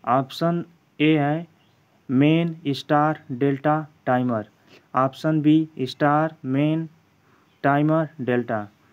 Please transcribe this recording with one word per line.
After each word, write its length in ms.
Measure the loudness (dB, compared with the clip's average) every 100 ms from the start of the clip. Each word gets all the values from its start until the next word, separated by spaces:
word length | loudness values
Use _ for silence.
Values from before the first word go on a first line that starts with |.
ऑप्शन 600 | -2 0 -2 -2 -2 -2 -6 _ _ 0
ए 180 | 2 4
है 300 | 2 -2 -8 _ _ _ _ _ -4
मेन 460 | 2 4 4 0 -4 -6
स्टार 500 | -8 -2 0 0 -2 -8
डेल्टा 520 | -2 -2 0 -2 -2 -4 _ -2
टाइमर। 420 | -2 0 -4 -6 _ _ -20 _ -2
ऑप्शन 460 | -2 -2 -2 0
बी, 280 | 4 2 2 -6
स्टार 540 | -8 -2 0 2 0 -6 -4
मेन 420 | -2 0 -2 -6 -14 _ _ _ _ _ _
टाइमर 460 | 0 2 2 0 -2 -6
डेल्टा। 460 | -2 -2 -2 -6 -8 _ _